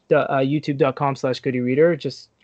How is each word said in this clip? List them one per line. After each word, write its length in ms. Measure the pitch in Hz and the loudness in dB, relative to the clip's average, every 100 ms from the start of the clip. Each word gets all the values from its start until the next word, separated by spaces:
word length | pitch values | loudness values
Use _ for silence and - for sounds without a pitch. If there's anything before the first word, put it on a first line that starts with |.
| - | 0
the, 120 | 151 131 | 2 2
uh, 100 | 139 | 0
youtube 380 | 135 151 151 143 | 0 0 -2 0
dot 180 | 139 - | 0 0
com 180 | 143 | -2
slash 260 | 131 135 123 | -2 -4 -4
goody 200 | 139 127 | -4 -2
reader. 340 | 123 131 170 | 0 2 2
Just 360 | 156 135 - - _ | 2 -6 -10 -18 _